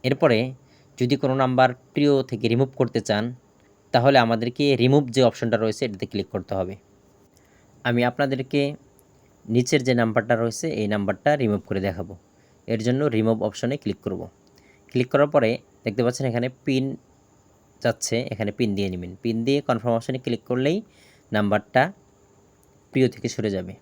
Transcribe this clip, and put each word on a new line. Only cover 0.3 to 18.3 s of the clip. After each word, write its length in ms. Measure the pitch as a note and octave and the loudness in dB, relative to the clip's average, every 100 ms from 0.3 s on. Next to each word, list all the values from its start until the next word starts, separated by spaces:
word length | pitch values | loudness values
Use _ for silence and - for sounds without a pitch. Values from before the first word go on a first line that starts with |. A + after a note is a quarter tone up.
| A2+ B2+ C3 _ _ _ - | 2 0 -8 _ _ _ -4
যদি 180 | B2+ C3+ | -2 0
কোনো 140 | C3+ C3+ | 0 0
নাম্বার 260 | B2+ B2+ B2+ B2 _ | 2 4 2 2 _
প্রিয় 200 | - C#3+ C#3 C3 | 0 2 2 0
থেকে 160 | A2+ A#2 | -4 0
রিমুভ 160 | A#2+ C3+ - | 2 0 0
করতে 200 | A#2+ A2+ - | -2 0 -2
চান 160 | G#2 A#2 B2 _ _ _ _ _ | -2 -2 -10 _ _ _ _ _
তাহলে 240 | B2 B2+ C3+ A#2 | 2 4 4 4
আমাদেরকে 380 | A#2 A#2 A#2+ C#3+ B2+ | 0 -2 0 0 4
রিমুভ 220 | B2+ C#3+ C3 A#2+ | 4 4 2 2
যে 60 | B2 | 2
অপশনটা 280 | - A#2 A2 | 2 -2 0
রয়েছে 180 | A2 G#2+ B2 | -2 -2 -6
এটাতে 180 | G2 G#2 | -6 -6
ক্লিক 160 | G2+ F2+ | -6 -6
করতে 200 | G2+ F2+ F#2+ | -8 -6 -6
হবে। 160 | F#2 G2 _ _ _ _ _ _ _ _ _ _ B2 | -6 -8 _ _ _ _ _ _ _ _ _ _ -2
আমি 160 | A#2+ A#2+ | 2 0
আপনাদেরকে 520 | B2 C#3+ C3+ C3 D3 C#3 D3+ _ _ _ _ _ _ - | 0 -2 -2 -2 -2 -2 -6 _ _ _ _ _ _ 0
নিচের 360 | A#2 B2 D3 B2+ | 0 2 0 2
যে 60 | A#2+ | 2
নাম্বারটা 320 | A2+ A2 A2 A#2 | 2 0 0 0
রয়েছে 260 | A#2 A2+ E3 B2 | 0 -2 -6 -4
এই 60 | G#2 | -2
নাম্বারটা 360 | G#2 G2+ G2 D3 D3 | -2 -2 0 0 2
রিমুভ 200 | A#2 G2+ - | 0 -2 -2
করে 100 | G2 G2 | -4 -2
দেখাবো। 260 | F2+ F#2 F#2 _ _ _ _ - | -4 -10 -14 _ _ _ _ -6
এর 120 | A2+ A2 | -2 0
জন্য 160 | C3 D3 A2+ | 0 0 2
রিমুভ 220 | A2 A2+ G#2 | 2 0 -2
অপশনে 280 | - B2 C3+ | -4 -4 -4
ক্লিক 160 | G#2 G2 - | -6 -6 -8
করব। 160 | F#2 E2 _ _ _ _ _ _ | -8 -10 _ _ _ _ _ _
ক্লিক 160 | B2+ B2+ | -2 2
করার 160 | C3+ D3 D3+ | 2 4 4
পরে 140 | A2+ A#2+ _ _ A#2 | 2 -2 _ _ -6
দেখতে 160 | G#2 A#2+ | 0 0
পাচ্ছেন 200 | B2 C3 | 0 -2
এখানে 160 | A#2 B2 B2+ - | -2 -4 -6 -2
পিন 200 | C3 C3+ C3+ _ _ _ _ _ _ _ _ | -2 -2 -8 _ _ _ _ _ _ _ _
চাচ্ছে, 360 | A#2+ - - A#2 B2+ | -4 -2 -4 -4 -4